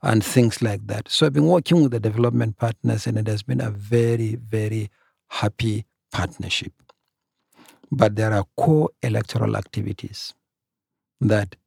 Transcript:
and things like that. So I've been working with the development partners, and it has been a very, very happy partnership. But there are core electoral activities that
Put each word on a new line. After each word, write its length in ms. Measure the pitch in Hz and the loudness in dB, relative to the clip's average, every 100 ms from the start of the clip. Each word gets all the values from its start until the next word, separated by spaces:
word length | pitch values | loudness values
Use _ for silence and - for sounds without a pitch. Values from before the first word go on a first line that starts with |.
and 200 | 101 113 | 2 2
things 380 | - - 120 - | 2 2 2 2
like 260 | 113 101 104 | -4 -4 -6
that. 220 | 107 - | -10 -4
So 160 | - | 0
I've 80 | 151 | 2
been 140 | 139 156 | 4 4
working 360 | 180 139 175 | 4 4 4
with 100 | 143 | 4
the 80 | 117 | 2
development 580 | 107 104 120 120 107 104 | -2 2 2 2 -2 -2
partners, 480 | 117 113 127 110 120 | -4 -2 -2 -2 -2
and 100 | 110 | -4
it 100 | 107 | -2
has 160 | 104 | -4
been 200 | 113 131 | -4 -4
a 80 | 117 | -4
very, 640 | 101 101 117 117 117 110 | -8 0 2 2 0 -2
very 560 | 117 - 110 107 110 107 _ _ _ _ | -6 -6 -4 -2 -4 -6 _ _ _ _
happy 580 | - 104 - 117 107 - _ _ | -4 -4 0 -2 -2 -6 _ _
partnership. 640 | - 87 - 104 - - _ _ _ _ _ _ _ _ _ - _ _ 135 | -6 -6 -6 -6 -6 -8 _ _ _ _ _ _ _ _ _ -20 _ _ 2
But 200 | 110 104 | 2 4
there 160 | 110 | 0
are 120 | 107 95 - | 0 -2 0
core 340 | - 156 151 - | 2 4 2 -2
electoral 540 | 123 110 110 120 110 107 | -2 -2 -2 -2 -2 -2
activities 800 | - - 101 98 101 107 - - _ _ _ _ _ _ _ _ | -6 -8 -6 -8 -12 -14 -16 -18 _ _ _ _ _ _ _ _
that 340 | 123 107 98 - | 2 2 0 -10